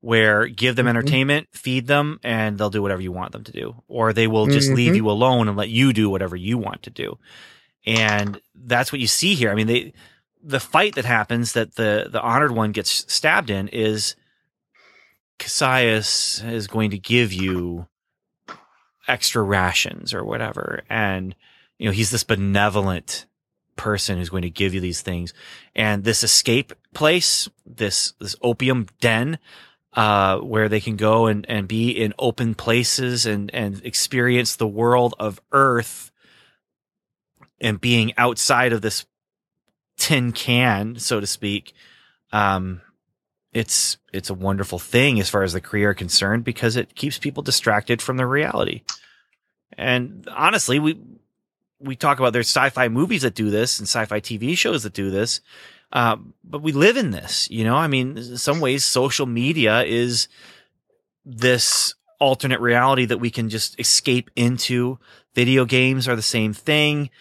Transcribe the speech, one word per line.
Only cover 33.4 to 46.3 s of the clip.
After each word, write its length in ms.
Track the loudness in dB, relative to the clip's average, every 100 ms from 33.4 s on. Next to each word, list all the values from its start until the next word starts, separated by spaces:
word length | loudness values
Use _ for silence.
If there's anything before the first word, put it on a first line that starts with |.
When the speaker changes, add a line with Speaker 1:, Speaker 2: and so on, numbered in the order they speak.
| -4
Speaker 1:
and 300 | -6 -6 -6
experience 720 | -6 -4 -2 2 4 4 0 -2
the 120 | -4
world 460 | 0 4 4 2 0
of 220 | -6 -8 _
Earth 600 | 2 4 2 -2 -10 -20 _ _ _ _ _ _ _ _ _ _ _ _ _ -20 _
and 200 | -4 -2
being 320 | 2 2 2 2
outside 560 | 0 0 0 2 2
of 100 | 0
this 240 | -2 -6 -10 _ _ _ _ _ _ _ _ -6
tin 360 | 0 2 0
can, 640 | -4 0 4 4 2 -2 -6
so 200 | -4 -4
to 60 | -4
speak. 480 | -6 -4 -4 -8 _ -20 _ _ _ _
Um, 500 | 0 0 0 -4 -10 _ _ _ _ _ _ _
it's, 460 | -6 -2 -2 -2 -6 _
it's 180 | -10 -8
a 40 |
wonderful 440 | -4 -2 -2 -4 -6
thing 400 | 0 4 4 2
as 100 | 0
far 140 | 0
as 100 | 0
the 80 | -2
Kree 240 | -4 0
are 80 | 0
concerned 500 | 0 -2 0 2